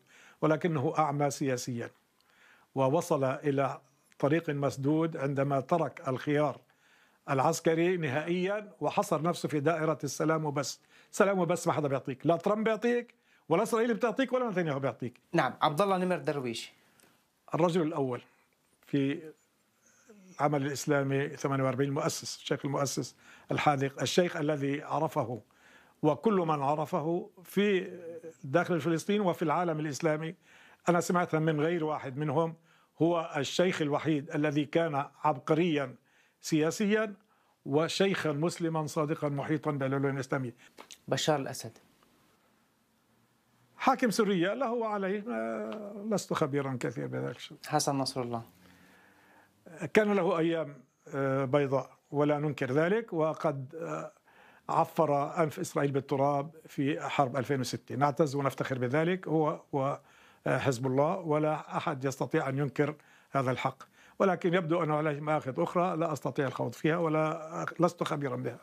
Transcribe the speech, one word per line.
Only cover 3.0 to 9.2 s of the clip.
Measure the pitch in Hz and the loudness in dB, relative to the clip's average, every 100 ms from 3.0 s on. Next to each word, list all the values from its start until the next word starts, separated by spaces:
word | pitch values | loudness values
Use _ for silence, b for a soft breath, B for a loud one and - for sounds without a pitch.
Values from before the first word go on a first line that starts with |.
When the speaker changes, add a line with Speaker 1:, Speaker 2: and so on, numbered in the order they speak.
| - 151 | 2 2
Speaker 1:
إلى | 131 147 151 135 135 147 _ _ _ - | 2 0 0 2 0 -2 _ _ _ -2
طريق | 139 160 165 | 2 2 0
مسدود | 143 139 139 135 156 165 156 | -2 -2 0 0 2 0 -2
عندما | 139 139 139 139 | -4 0 0 0
ترك | 131 175 143 - - | 2 0 0 -6 -6
الخيار | 127 - 147 147 117 _ b b b b b - | -4 0 0 0 -2 _ b b b b b -4
العسكري | 135 147 160 170 160 175 185 | 2 2 2 2 2 2 2
نهائيًا | 151 139 165 180 185 208 202 - | 0 -2 -2 -2 0 -2 -6 -6
وحصر | 147 - 202 156 | -2 0 0 2